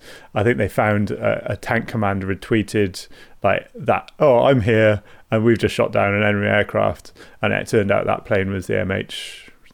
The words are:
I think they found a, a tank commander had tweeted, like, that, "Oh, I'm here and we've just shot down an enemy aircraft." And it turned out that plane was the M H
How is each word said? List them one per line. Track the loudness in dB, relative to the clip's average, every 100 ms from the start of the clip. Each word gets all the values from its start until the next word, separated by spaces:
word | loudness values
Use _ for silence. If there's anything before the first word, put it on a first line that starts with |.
| -18 -20 -8
I | -2
think | 0 0
they | -2
found | 0 0 2 0
a, | -2 -2 -2 -4
a | -8
tank | -4 -4 -2
commander | -4 -2 -2 -4
had | -6
tweeted, | -2 -2 0 -2 -2 -4 -16 -20 -20 -2
like, | 0 0 -4 -10
that, | -2 -2 -4 0
"Oh, | 4 4
I'm | 4 2
here | 4 4 4 2 -4 -20 -4
and | 0
we've | 4 4
just | 2 0
shot | 0
down | 0 0
an | 2
enemy | 2 0 2
aircraft." | 0 0 0 0 -2 -12 -20 -20 -6
And | -2
it | -2 0
turned | 0 2
out | 0 0
that | -4 -2
plane | -2 -2
was | -4 -4
the | -2
M | -2
H | -4 -6 -12 -14 -16 -20 -20 -20